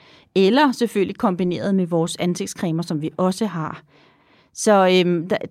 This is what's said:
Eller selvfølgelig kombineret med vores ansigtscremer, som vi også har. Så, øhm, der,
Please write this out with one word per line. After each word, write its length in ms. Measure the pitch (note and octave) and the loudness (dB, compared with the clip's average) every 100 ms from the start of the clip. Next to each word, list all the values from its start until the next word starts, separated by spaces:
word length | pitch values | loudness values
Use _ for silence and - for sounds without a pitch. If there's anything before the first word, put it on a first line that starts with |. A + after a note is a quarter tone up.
| _ - _ | _ -20 _
Eller 380 | F#3 F#3+ B3+ D4 | 2 4 4 2
selvfølgelig 440 | A#3+ A#3 G#3 F#3 G3+ | 0 -2 0 -2 -2
kombineret 580 | A3 F3+ F3+ E3+ G3+ | -2 0 -2 -2 -2
med 120 | F#3+ F3 | 0 0
vores 300 | E3+ E3+ - | 0 -2 -2
ansigtscremer, 640 | F3 F3 F#3+ - F#3 D#3+ | -4 -2 -6 -6 -4 -4
som 200 | E3 D#3 | -4 -6
vi 80 | D3+ - | -6 -2
også 300 | F#3 F#3 G#3+ | -2 -2 -4
har. 360 | E3+ D#3 - _ _ _ _ _ _ _ | -6 -8 -10 _ _ _ _ _ _ _
Så, 180 | - A3 | -2 2
øhm, 560 | G3+ F#3 F#3 F3 E3+ F3 | 4 6 4 4 0 -2
der, 80 | G3+ - | -4 -4